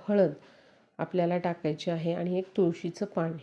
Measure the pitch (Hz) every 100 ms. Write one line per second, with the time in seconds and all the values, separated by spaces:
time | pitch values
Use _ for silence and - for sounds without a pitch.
0 | - 202 170 147 - - _ _ _ -
1 | 160 180 170 175 175 170 156 151 - 165
2 | 165 175 170 180 185 - 180 170 175 -
3 | 196 - 165 160